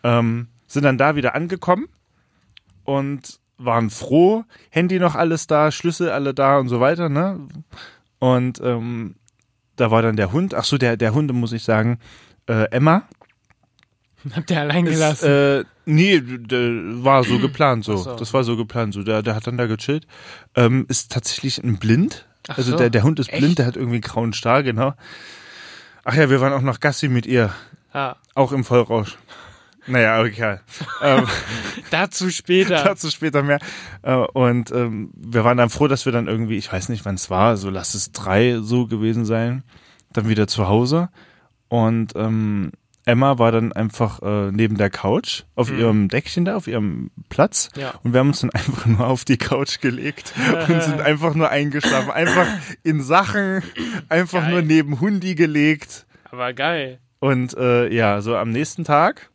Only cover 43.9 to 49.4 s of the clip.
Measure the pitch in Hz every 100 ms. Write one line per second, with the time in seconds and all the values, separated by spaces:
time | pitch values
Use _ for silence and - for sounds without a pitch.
43.9 | - 113 - 101 104 98 101 110 104 101
44.9 | - 98 139 - - - - 117 107 117
45.9 | 107 98 120 - - 175 208 - 113 104
46.9 | 64 64 - - - 175 - - - 135
47.9 | - 120 123 139 143 - - - - 113
48.9 | 107 123 131 - 123